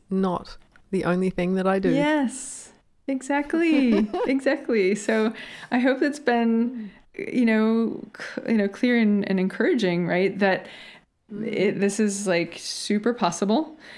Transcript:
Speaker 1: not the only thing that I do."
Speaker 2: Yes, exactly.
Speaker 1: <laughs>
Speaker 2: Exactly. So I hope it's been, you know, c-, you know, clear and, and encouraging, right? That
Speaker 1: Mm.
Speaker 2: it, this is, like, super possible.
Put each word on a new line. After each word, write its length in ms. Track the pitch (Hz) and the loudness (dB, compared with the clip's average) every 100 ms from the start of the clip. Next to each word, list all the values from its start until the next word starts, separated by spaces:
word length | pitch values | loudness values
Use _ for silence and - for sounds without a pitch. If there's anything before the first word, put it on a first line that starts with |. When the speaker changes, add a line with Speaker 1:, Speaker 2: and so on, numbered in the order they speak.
| - | -6
Speaker 1:
not 480 | 190 190 170 - - - _ - | -2 0 -2 -8 -20 -20 _ -6
the 160 | 190 165 | -2 0
only 240 | 180 185 | 0 0
thing 240 | 180 180 | 0 -2
that 140 | 190 190 | 0 0
I 100 | 196 | 0
do." 140 | 196 | 2
Speaker 2:
Yes, 800 | - 294 302 247 - - - - _ _ _ - | 2 2 2 0 -4 -14 -14 -18 _ _ _ -6
exactly. 1000 | 262 - 285 285 330 330 294 247 208 214 349 | -6 -2 -2 0 0 2 4 4 2 2 -2
Speaker 1:
<laughs> 80 | 247 | 0
Speaker 2:
Exactly. 720 | 277 269 311 - 226 190 208 | 0 0 -2 0 0 2 0
So 380 | - 220 220 - - - - | 0 0 0 -4 -14 -16 -4
I 60 | 247 | 2
hope 240 | 262 269 | 2 2
it's 160 | 285 285 | 0 0
been, 720 | 247 233 233 226 240 247 202 - - - | 0 2 2 2 0 -4 -12 -14 -18 -12
you 300 | - 254 226 | -4 2 4
know, 580 | 220 220 226 226 - - - | 4 4 2 0 -4 -12 -14
c-, 240 | - - - | -12 -8 0
you 40 | 220 | 2
know, 100 | 202 | 0
clear 300 | - 247 233 | 0 2 4
and, 300 | 214 208 - | 4 4 2
and 100 | 190 | 0
encouraging, 680 | 185 - 370 269 185 175 175 | 0 0 2 2 2 0 0
right? 300 | 180 190 190 | 2 0 2
That 260 | 196 - - - - - _ _ - | 2 0 -4 -18 -20 -20 _ _ -14
Speaker 1:
Mm. 140 | 208 220 | -8 -4
Speaker 2:
it, 280 | - 196 - | 0 0 2
this 200 | 202 202 | 0 0
is, 280 | 214 196 202 | 0 0 0
like, 260 | 170 165 - | 0 0 -8
super 520 | - - - 208 233 | -10 -8 -2 0 0
possible. 680 | 240 175 - 202 254 320 - - | 0 -2 0 0 0 0 -10 -20